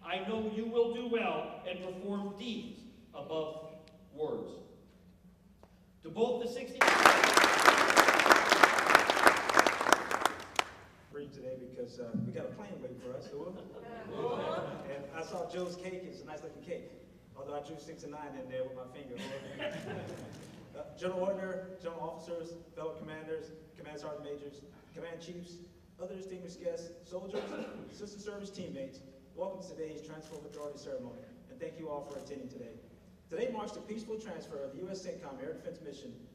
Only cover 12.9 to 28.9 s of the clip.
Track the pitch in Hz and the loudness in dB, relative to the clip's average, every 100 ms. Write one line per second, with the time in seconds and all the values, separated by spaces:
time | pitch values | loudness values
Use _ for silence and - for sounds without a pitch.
12.9 | 123 127 131 - 143 170 190 180 - - | -10 -10 -10 -10 -10 -8 -10 -12 -14 -12
13.9 | - - 190 - - - 185 156 151 - | -12 -10 -4 -2 -2 -2 -2 -4 -8 -8
14.9 | 139 139 160 160 180 165 180 175 180 185 | -8 -8 -8 -6 -4 -4 -4 -4 -6 -8
15.9 | 185 165 - 131 151 160 - 165 143 - | -8 -10 -12 -12 -10 -12 -14 -8 -8 -8
16.9 | - - - - 135 139 147 - 160 - | -16 -20 -20 -20 -14 -8 -6 -6 -12 -12
17.9 | 156 147 147 147 131 127 127 127 127 127 | -12 -10 -10 -10 -10 -6 -4 -4 -4 -10
18.9 | 143 135 120 135 135 - - 294 - 392 | -12 -12 -10 -8 -8 -8 -6 -4 -4 -6
19.9 | - - - - - - - - - 147 | -8 -8 -10 -12 -14 -16 -16 -16 -12 -12
20.9 | - 180 185 185 190 190 180 - - 165 | -4 -2 0 0 0 -2 -6 -8 -8 -8
21.9 | 165 165 165 170 170 165 170 - - 156 | -6 -6 -6 -6 -6 -6 -12 -14 -8 -6
22.9 | 160 156 156 156 160 - - - - 151 | -6 -10 -10 -6 -6 -6 -14 -18 -16 -12
23.9 | 147 151 147 143 143 143 139 - - - | -10 -8 -8 -8 -8 -10 -14 -18 -20 -18
24.9 | 165 165 165 175 175 175 - - - - | -12 -10 -10 -10 -12 -12 -14 -18 -20 -20
25.9 | - 185 190 190 180 175 - 175 165 170 | -12 -10 -8 -10 -10 -12 -4 -4 -2 -8
26.9 | - - 180 196 208 - - 220 196 - | -12 -10 -8 -4 -4 -4 -6 -8 -10 -14
27.9 | - 202 - 208 202 196 - 175 135 135 | -12 -12 -10 -10 -8 -10 -8 -8 -6 -8